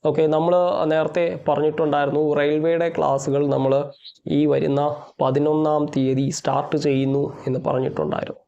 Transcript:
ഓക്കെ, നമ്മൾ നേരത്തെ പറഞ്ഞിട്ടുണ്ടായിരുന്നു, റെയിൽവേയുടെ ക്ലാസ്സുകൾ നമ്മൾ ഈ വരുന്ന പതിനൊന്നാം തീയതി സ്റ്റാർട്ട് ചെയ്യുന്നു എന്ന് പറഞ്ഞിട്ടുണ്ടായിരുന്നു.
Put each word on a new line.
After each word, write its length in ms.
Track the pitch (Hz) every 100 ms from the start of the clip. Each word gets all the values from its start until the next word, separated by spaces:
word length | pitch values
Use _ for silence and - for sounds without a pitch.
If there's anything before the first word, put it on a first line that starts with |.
| 156
ഓക്കെ, 200 | 151 156
നമ്മൾ 280 | 156 170 180 180 - 156
നേരത്തെ 460 | 156 156 165 170 180 -
പറഞ്ഞിട്ടുണ്ടായിരുന്നു, 720 | 143 151 156 156 147 143 147 151
റെയിൽവേയുടെ 560 | 147 147 151 160 165 170 165
ക്ലാസ്സുകൾ 460 | 151 139 139 139 143
നമ്മൾ 280 | 135 135 135 139 - - - -
ഈ 180 | 147 151
വരുന്ന 500 | 139 156 139 147 147 - -
പതിനൊന്നാം 640 | 131 135 147 151 156 151 147 135
തീയതി 320 | 131 131 139
സ്റ്റാർട്ട് 480 | 156 - 139 143 151
ചെയ്യുന്നു 460 | 147 135 135 139 143 - -
എന്ന് 140 | 127 -
പറഞ്ഞിട്ടുണ്ടായിരുന്നു. 720 | 131 127 - 76 - - -